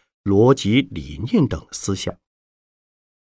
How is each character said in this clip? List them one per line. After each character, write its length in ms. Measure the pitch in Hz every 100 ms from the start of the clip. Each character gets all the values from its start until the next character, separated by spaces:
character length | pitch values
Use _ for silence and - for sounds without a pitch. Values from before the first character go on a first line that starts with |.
| _ _
逻 320 | 98 98 120
辑 280 | 135 98 120
理 380 | 135 85 69 73 120
念 180 | 233 123
等 180 | 82 -
思 240 | - - 95
想， 200 | - - _ _ _ _ _ _ _ _ _ _